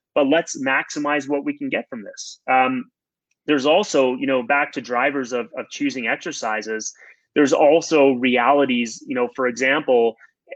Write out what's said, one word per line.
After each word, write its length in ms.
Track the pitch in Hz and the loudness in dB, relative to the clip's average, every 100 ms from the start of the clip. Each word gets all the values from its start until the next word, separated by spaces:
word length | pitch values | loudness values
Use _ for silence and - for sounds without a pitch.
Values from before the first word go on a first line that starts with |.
| _ | _
but 120 | - 139 | 0 2
let's 340 | 160 170 156 | 2 0 -6
maximize 640 | 135 139 165 151 147 147 135 | -2 -2 -2 -6 -2 -4 -2
what 160 | 143 | -4
we 120 | 147 143 | -4 -8
can 120 | 135 | -6
get 200 | - - | -6 -8
from 160 | 120 | -14
this. 360 | 95 - - - - | -14 -16 -18 -10 0
Um, 400 | 131 127 131 - _ _ _ _ _ - | 2 2 -2 -8 _ _ _ _ _ -2
there's 200 | 147 139 | 0 4
also, 480 | 175 202 147 127 | 2 2 2 2
you 120 | 127 135 | 0 -2
know, 160 | 131 | -2
back 300 | 117 143 147 | 0 0 -2
to 80 | 139 | -6
drivers 520 | 117 123 139 139 120 | -4 -2 0 -2 -4
of, 160 | 123 113 131 | -6 -6 -10
of 100 | 107 | -12
choosing 360 | - 143 127 113 | -6 -4 -4 -4
exercises, 840 | 143 175 143 113 110 107 110 - - - _ _ | -6 -6 -8 -6 -6 -6 -8 -8 -14 -20 _ _
there's 180 | 147 139 | 0 2
also 600 | 165 151 165 - 156 139 | 4 4 4 4 4 4
realities, 880 | 123 127 123 120 143 135 120 117 - - | 4 2 2 4 4 2 0 -4 -8 -8
you 80 | |
know, 140 | 127 123 | -4 -4
for 120 | - 127 | -2 -4
example, 640 | 117 131 147 139 123 117 - _ _ _ | -2 0 0 2 2 2 -2 _ _ _